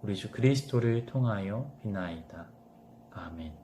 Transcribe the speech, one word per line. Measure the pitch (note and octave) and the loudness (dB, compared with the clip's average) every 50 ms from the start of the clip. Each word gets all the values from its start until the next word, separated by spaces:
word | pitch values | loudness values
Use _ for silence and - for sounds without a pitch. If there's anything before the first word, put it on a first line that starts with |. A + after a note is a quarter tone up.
우리 | - G#2 G2 | -2 -2 -4
주 | - - A2 | -4 -4 -8
그리스도를 | - - A#2+ C3 C#3 C3+ - - B2+ A#2+ A#2 A#2 A2+ A#2 A#2+ | -2 4 6 6 6 6 2 2 2 4 4 4 4 2 0
통하여 | - - C3 B2 A#2+ G#2+ G2 F#2+ G2 G#2 A#2 B2+ - - - | 0 0 2 2 2 2 0 -2 -2 -4 -4 -6 -8 -10 -8
비나이다. | - A2 G2 F#2+ F2+ F2 E2+ E2 E2 - - E2+ E2+ - - - - - - - - - - - - - | -6 -4 -4 -2 -4 -4 -6 -10 -12 -14 -14 -16 -16 -16 -18 -20 -20 -20 -20 -20 -20 -20 -20 -20 -20 -16
아멘. | - F2 E2+ E2 E2 E2 D#2+ D#2+ D#2 D2+ | -14 -12 -12 -10 -10 -10 -10 -12 -12 -16